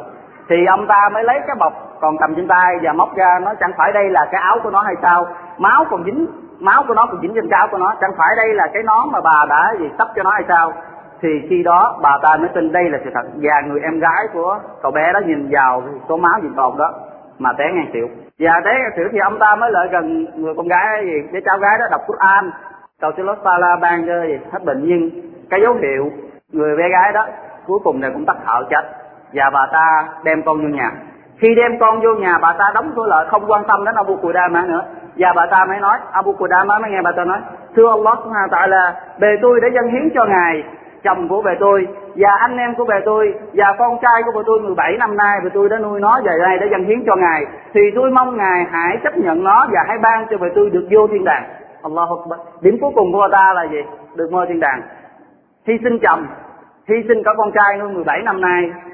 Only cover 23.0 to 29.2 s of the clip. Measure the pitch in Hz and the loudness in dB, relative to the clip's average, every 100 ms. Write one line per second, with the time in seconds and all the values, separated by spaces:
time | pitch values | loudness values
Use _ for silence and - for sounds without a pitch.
23 | 156 160 190 202 196 180 180 175 175 170 | -6 -4 -6 -2 0 2 2 2 0 0
24 | 170 175 165 135 - 185 156 131 156 175 | -2 -2 -4 -6 -8 -8 -6 -2 0 0
25 | 165 - - - - 190 226 240 143 135 | -2 -6 -16 -18 -4 0 2 2 -2 -2
26 | 143 - - - _ 156 151 151 175 180 | -4 -8 -16 -20 _ -4 0 0 2 2
27 | 196 208 214 - - - - 196 185 135 | 2 0 -4 -8 -20 -14 -4 -2 -2 -2
28 | 135 - 151 175 - 120 131 151 - - | -4 -4 -4 -4 -2 -2 0 -4 -4 -12
29 | - - | -20 -20